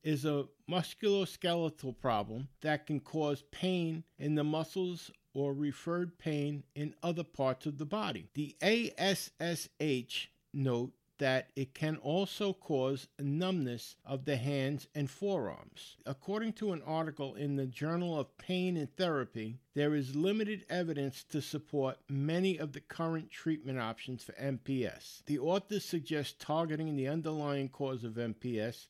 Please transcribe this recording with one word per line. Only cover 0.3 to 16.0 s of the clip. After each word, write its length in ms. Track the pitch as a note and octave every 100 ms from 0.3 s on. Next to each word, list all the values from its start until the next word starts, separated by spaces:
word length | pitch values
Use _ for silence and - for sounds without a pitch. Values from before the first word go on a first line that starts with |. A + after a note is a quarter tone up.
| C#3+ C3 _ -
musculoskeletal 1300 | F3+ E3+ - G#3+ G3+ F#3 - F3+ E3+ E3 - C3 A#2+
problem 480 | C3 A2 G#2 A2+ C#3 -
that 260 | D3+ D3 -
can 140 | D3
cause 460 | - D#3+ D3 C#3 -
pain 540 | - F#3 F3+ E3 D#3+ - -
in 160 | C#3+ D3+
the 80 |
muscles 680 | D3+ D#3 D#3 F#3+ F3+ E3+ - - _
or 200 | C#3 C#3+
referred 640 | C#3 D3 C3+ E3+ F3 F3 -
pain 460 | E3 D3 D3 D3 - D3
in 200 | D3+ -
other 200 | E3+ E3+
parts 420 | D#3+ - C3 B2+ D#3
of 120 | C#3+
the 80 | D3+
body. 440 | G#3+ G3+ G#2+ - C#3+
The 200 | D3 -
A 300 | F3 A#3 A#3 -
S 340 | F#3+ F#3+ - -
S 300 | E3+ E3 - -
H 500 | D3+ C3 B2 - - _ _
note 400 | C#3+ C3 A#2+ B2+ - _ -
that 320 | C3+ C3 - -
it 180 | C3+
can 220 | - D#3 D#3
also 540 | C#3 E3+ G3 - G3+
cause 540 | F#3+ - C#3 C3 C#3 - -
numbness 760 | C#3+ D3 F#3 F3+ B2+ A#2+ - - -
of 200 | C3+ C3+
the 100 | C3+
hands 520 | C3 C#3 C3+ C#3+ - D3+
and 140 | C#3
forearms. 840 | - G3+ F#3 G2+ C2+ - - - -